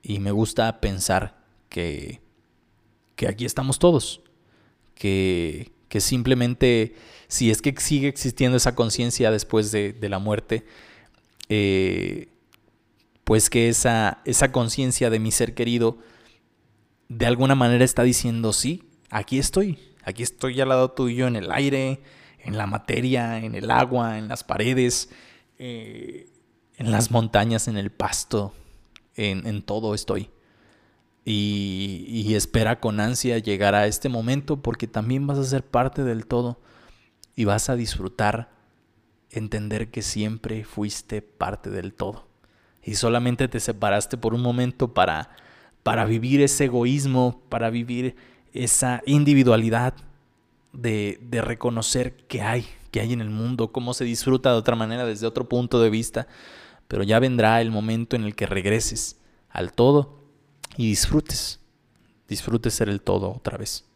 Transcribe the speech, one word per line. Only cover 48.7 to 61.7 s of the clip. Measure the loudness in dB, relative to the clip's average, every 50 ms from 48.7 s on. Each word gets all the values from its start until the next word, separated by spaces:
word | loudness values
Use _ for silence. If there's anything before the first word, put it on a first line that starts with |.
| 0 2 2 0 -2 -2 0
individualidad | 2 4 6 6 8 8 8 8 8 6 6 4 2 0 0 0 -2 -4 -6 -18 -20 -20 _ _ _ _ _ _ _ _ _ _ _ -14
de, | -6 -4 -2 -2 0 -2 -4 -6 -8
de | -10 -6 -4 -4
reconocer | -4 -4 -6 -4 -4 -2 -2 -2 -2 -2 0 -2 -2 -2 -6 _ _
qué | _ -8 -4
hay, | -2 -2 -2 -2 -4 -8 -16 -20 -20 -6
qué | -4 -4
hay | -2 -2 -2
en | -4
el | -4 -4
mundo, | -4 -4 -4 -4 -2 -2 -4 -2
cómo | -4 -6 -4 -4 -4
se | -4 -2
disfruta | -2 -2 -2 2 2 2 4 4 4
de | 2
otra | 4 4 2 0
manera, | 2 -2 -2 -2 -2 -2
desde | -4 -4 -2 -4
otro | -4 -2 -4 -4
punto | 0 0 -2 0 2 4 4
de | 6 6
vista. | 4 2 -2 -2 -6 -6 -8 -8 -16 -20 -20 -20 -20 -20 -20 -20 -20 _ _ _
Pero | -4 -2 2
ya | 4 4 4
vendrá | 4 4 4 4 4 6 6 4
el | 4 2
momento | 0 -2 -2 -2 -2 -2 -2 -2 -2
en | -2 -2
el | -4 -4
que | -4 -4
regreses | -2 -2 -2 2 2 2 2 0 -2 -4 -6 -8 -8 -10 _ _ _ _ _ _ _
al | -8 -8 -8 -6
todo | 2 4 6 6 6 6 4 2 -8 -20 -20 _ _ _ _ _ _ _ -20 -14 -6
y | -2 0 2
disfrutes, | 2 2 2 2 2 0 0 0 -6 -4 -4 -8 -10 -14 _ _